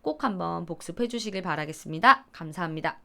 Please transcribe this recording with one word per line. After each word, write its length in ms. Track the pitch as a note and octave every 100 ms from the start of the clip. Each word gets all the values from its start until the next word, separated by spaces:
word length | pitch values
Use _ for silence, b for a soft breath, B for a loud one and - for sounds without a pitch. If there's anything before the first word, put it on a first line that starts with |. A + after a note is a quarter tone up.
꼭 220 | - D4+
한번 420 | B3+ F#3 E3+ E3+ E3+
복습해 400 | E3 - E3+ A#3+
주시길 360 | A#3+ G#3+ G3
바라겠습니다. 840 | F#3 D#3 D3+ D3+ D#3 D#3+ A#3 C4 -
감사합니다. 640 | - D#3+ D3+ E3+ D#3+ D#3 -